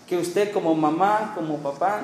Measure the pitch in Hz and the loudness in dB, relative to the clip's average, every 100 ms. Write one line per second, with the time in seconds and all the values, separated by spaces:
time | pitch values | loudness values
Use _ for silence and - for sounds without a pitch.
0 | - 175 170 196 208 190 165 160 151 165 | -6 -4 0 0 0 0 2 2 2 2
1 | 196 214 214 180 156 147 143 139 185 208 | 2 2 -2 -6 -4 -4 -4 -2 -2 -2